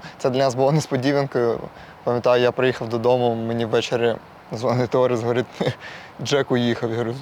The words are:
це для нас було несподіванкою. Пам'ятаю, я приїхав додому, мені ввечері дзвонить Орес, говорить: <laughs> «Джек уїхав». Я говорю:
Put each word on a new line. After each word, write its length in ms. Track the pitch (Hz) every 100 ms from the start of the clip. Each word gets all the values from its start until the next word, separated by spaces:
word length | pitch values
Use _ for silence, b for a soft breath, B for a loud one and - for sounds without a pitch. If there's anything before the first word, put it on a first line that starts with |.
| B B
це 120 | 139
для 100 | 127
нас 160 | 135 120
було 160 | 135
несподіванкою. 880 | 156 - 135 131 143 139 127 120 - - - B B
Пам'ятаю, 400 | - 120 123 123
я 80 | 123
приїхав 380 | 117 127 120 117
додому, 460 | 117 117 127 120 113
мені 300 | 113 117 113
ввечері 500 | 120 - 123 117 - - - -
дзвонить 420 | 113 120 120 123 135
Орес, 260 | 127 120
говорить: 240 | 117 123 - -
<laughs> 160 | - - B B B -
«Джек 280 | 120 139 135
уїхав». 380 | 127 120 113 120
Я 60 | 113
говорю: 180 | 117 131